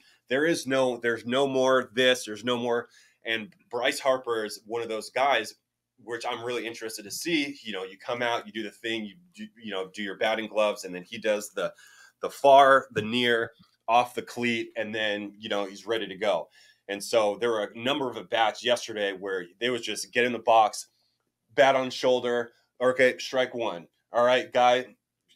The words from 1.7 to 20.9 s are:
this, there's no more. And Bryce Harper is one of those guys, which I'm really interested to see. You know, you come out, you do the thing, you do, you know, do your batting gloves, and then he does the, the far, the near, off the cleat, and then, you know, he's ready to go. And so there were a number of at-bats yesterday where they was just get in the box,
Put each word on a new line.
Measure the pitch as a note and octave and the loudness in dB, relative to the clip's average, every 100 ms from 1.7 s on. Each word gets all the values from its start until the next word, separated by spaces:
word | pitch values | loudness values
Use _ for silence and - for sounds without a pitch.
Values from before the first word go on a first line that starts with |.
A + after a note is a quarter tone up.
| C3 B2 | 4 2
this, | G#2+ B2+ B2+ | 2 2 2
there's | - G#2 A#2+ | -2 -8 -4
no | B2 | -2
more. | A#2+ A#2+ A#2+ _ _ _ A2+ | -2 -2 -4 _ _ _ -6
And | A2+ G2+ _ _ | -6 -6 _ _
Bryce | A#2+ C3 D3+ | -2 -2 0
Harper | C#3 C3 B2 A2+ G#2+ | 0 0 0 -4 -4
is | - G#2 | -8 -8
one | A#2 | -8
of | A2 | -6
those | A2 G#2 | -6 -6
guys, | B2 C#3 B2 G#2+ - _ _ _ _ | -2 2 2 -2 -12 _ _ _ _
which | G#2 A#2 B2 | -12 -8 -6
I'm | A#2+ A#2+ | -6 -6
really | A#2+ A2 | -6 -6
interested | A#2 A2+ - G2+ | -10 -12 -12 -12
to | |
see. | - E3+ D#3+ C#3+ C#3+ | -10 -2 -2 -2 -8
You | - | -10
know, | G2 | -8
you | F#2+ G2 | -10 -12
come | - A#2+ | -8 -4
out, | A#2+ A#2 G#2+ | -2 -2 -6
you | |
do | A2 | -10
the | G2+ | -10
thing, | - A#2 A2+ | -10 -6 -6
you | G#2 F#2 _ - | -8 -14 _ -18
do, | G#2+ - | -18 -14
you | G#2+ | -8
know, | F#2+ F#2+ | -8 -8
do | - | -8
your | G2+ F#2 | -10 -4
batting | G#2+ A2 G#2+ | -2 -2 -4
gloves, | G#2 G#2+ G2 | 0 0 0
and | F#2 | -8
then | F2+ | -12
he | F2+ A#2 | -12 -6
does | G#2+ G#2 G#2 | -2 -2 -4
the, | - E2+ - - - - _ | -6 -6 -8 -20 -20 -20 _
the | F#2+ | -10
far, | - C#3 C3+ C3+ C3+ - | 0 6 8 8 6 4
the | A2 | -4
near, | G#2+ A#2+ A#2+ A#2 A2+ - _ _ - | -2 0 2 0 -2 -10 _ _ 2
off | A#2 B2 | 2 2
the | - | -4
cleat, | A2 - A#2+ A#2 A2+ A#2 | -10 -4 -2 -2 -4 -8
and | G#2+ | -6
then, | A2 A2 G#2 G2+ G2+ | -4 -4 -4 -6 -12
you | A2 | -6
know, | G#2 G2 | -4 -4
he's | G2 F#2+ | -8 -6
ready | A2+ G2 | -4 -4
to | F#2+ | -4
go. | G#2 E2+ D2+ _ - _ - | -2 -2 -4 _ -20 _ -10
And | G2+ | -10
so | - A#2 G#2 G2 | 0 2 2 0
there | A#2+ | -2
were | A2 | -2
a | G#2 A2+ | -4 -6
number | A#2+ C#3+ C3 | -4 -2 -4
of | A2 | -8
at-bats | F2+ A2+ A2 G#2+ | -4 0 0 0
yesterday | A#2 A#2 - G#2+ G2+ | 0 0 -2 -4 -4
where | F#2+ G2 F#2+ F2 _ | -4 -6 -6 -8 _
they | A#2+ | -4
was | A#2+ | -2
just | A#2 G2+ - | -4 -8 -4
get | B2 | 0
in | B2 | 0
the | A#2 | 0
box, | A#2+ A2+ G#2+ - - | 4 6 6 2 -12